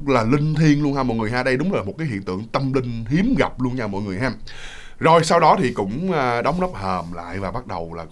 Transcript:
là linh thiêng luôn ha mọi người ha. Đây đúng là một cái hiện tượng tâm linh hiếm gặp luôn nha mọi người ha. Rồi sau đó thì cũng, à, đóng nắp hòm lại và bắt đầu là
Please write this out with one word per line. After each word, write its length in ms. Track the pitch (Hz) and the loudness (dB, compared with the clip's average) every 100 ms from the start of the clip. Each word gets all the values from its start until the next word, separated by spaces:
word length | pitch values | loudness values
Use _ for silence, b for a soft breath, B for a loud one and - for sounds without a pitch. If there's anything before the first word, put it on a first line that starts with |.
| 143 | 2
là 160 | 127 | 2
linh 320 | 110 143 151 | 4 2 2
thiêng 280 | 151 156 147 | 4 4 4
luôn 120 | 147 | 2
ha 80 | 139 | 0
mọi 140 | 127 113 | 0 0
người 140 | 107 | 0
ha. 120 | 123 | 0
Đây 140 | 131 127 | 0 0
đúng 180 | 185 | 0
là 80 | 139 | -2
một 120 | 98 151 | -2 -4
cái 80 | 156 | -4
hiện 160 | 101 | -4
tượng 260 | 95 92 113 | -4 -6 -4
tâm 200 | 131 135 | -4 0
linh 320 | 131 120 117 110 | -2 -2 -6 -2
hiếm 260 | 156 240 180 | 0 2 2
gặp 220 | 90 120 | 0 -2
luôn 160 | 127 127 | -4 -2
nha 100 | 107 | -4
mọi 160 | 95 | -6
người 160 | 101 92 | -6 -4
ha. 140 | 113 104 B B B B B - | -4 -4 B B B B B 0
Rồi 260 | 151 170 | 6 6
sau 160 | 160 175 | 6 6
đó 160 | 160 190 | 6 4
thì 100 | 127 | 2
cũng, 400 | 113 98 127 190 | 0 -2 -2 -2
à, 300 | 156 127 120 | 0 0 0
đóng 180 | 127 175 | 0 0
nắp 100 | 180 | -2
hòm 380 | 98 95 90 82 | -4 -4 -4 -4
lại 260 | 85 85 95 | -10 -8 -6
và 120 | 95 | -6
bắt 160 | 117 123 | -6 -8
đầu 280 | 90 82 | -8 -8
là 100 | 85 82 | -10 -12